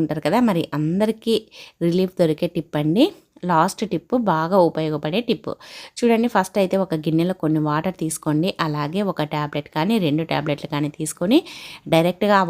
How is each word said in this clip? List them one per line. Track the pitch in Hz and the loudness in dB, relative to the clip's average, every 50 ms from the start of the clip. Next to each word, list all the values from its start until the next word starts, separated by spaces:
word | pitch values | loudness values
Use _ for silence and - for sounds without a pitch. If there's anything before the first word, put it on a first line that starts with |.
ఉంటారు | 160 151 151 156 - 147 | 0 0 -2 -2 -2 0
కదా, | 180 240 | 2 2
మరి | 247 226 185 170 - - - 147 | 2 2 2 0 -2 -2 -4 -2
అందరికీ | 151 156 170 196 214 220 220 220 - 233 226 - - _ - - - - - - 170 170 | -2 0 0 0 0 0 -2 -2 -2 -2 0 0 -2 _ -14 -20 -20 -20 -8 -4 -2 0
రిలీఫ్ | 170 180 185 185 - - 175 | 2 2 0 0 0 2 2
దొరికే | 156 156 - 175 175 - | 2 2 0 -2 -4 -4
టిప్ | 170 156 - - 151 147 | -4 -6 -4 -4 -2 0
అండి | 151 165 214 294 403 - - _ _ _ _ - 180 | 2 2 4 2 2 0 -4 _ _ _ _ -4 0
లాస్ట్ | 175 160 165 196 - - 220 190 - | 2 2 2 2 0 -4 -6 -4 -4
టిప్, | 156 - _ 233 254 233 196 160 | -4 -4 _ -2 -2 0 0 0
బాగా | 160 160 165 196 196 175 160 | 0 0 2 4 4 4 4
ఉపయోగపడే | 151 165 160 156 156 143 147 151 165 220 240 - | 2 0 -2 -2 -2 -4 -4 -4 -4 -2 -2 -2
టిప్. | - 151 - - - - - - - - - - - - | -4 -4 -4 -8 -10 -10 -12 -18 -20 -20 -20 -18 -6 0
చూడండి | 247 233 233 226 233 240 - | 2 2 4 4 2 2 2
ఫస్ట్ | 202 190 - - 208 196 | 0 0 0 0 0 0
అయితే | 180 190 190 190 | 2 0 0 0
ఒక | 175 170 156 151 | 0 -2 -4 -2
గిన్నెలో | 165 156 160 170 180 185 - - | 0 2 2 2 0 -2 -2 -2
కొన్ని | 151 156 156 151 151 | 0 0 0 0 0
వాటర్ | 147 156 160 190 175 - 160 | 0 -2 -2 -4 -4 -4 -6
తీసుకోండి, | 160 - - - 160 151 151 165 196 - - 170 | -6 -6 -4 -2 -2 0 0 0 0 -2 -2 -2
అలాగే | 156 147 147 147 147 160 196 208 190 170 | -4 -2 -4 -4 -4 -4 -2 -2 -2 -2
ఒక | - 151 147 - | -2 -4 -4 -2
టాబ్లెట్ | 147 147 147 - 147 143 - - | -4 -4 -4 -4 -6 -8 -6 -4
కానీ | 156 160 196 233 220 180 | -2 0 0 2 2 2
రెండు | 147 143 156 165 - 147 | 2 0 0 0 0 -2
టాబ్లెట్లు | 143 147 151 143 - - - 151 | -2 -2 -2 -4 -4 -6 -6 -4
కానీ | 143 151 143 - - | -4 -4 -4 -6 -6
తీసుకొని | 156 156 - - 175 190 247 349 - - - - - - - - - 147 160 | -8 -8 -6 -4 0 2 2 2 2 0 -8 -18 -18 -18 -18 -18 -4 0 2
డైరెక్ట్గా | 160 165 175 175 - 214 202 208 196 | 2 4 2 0 0 2 2 4 4
ఆ | 185 | 4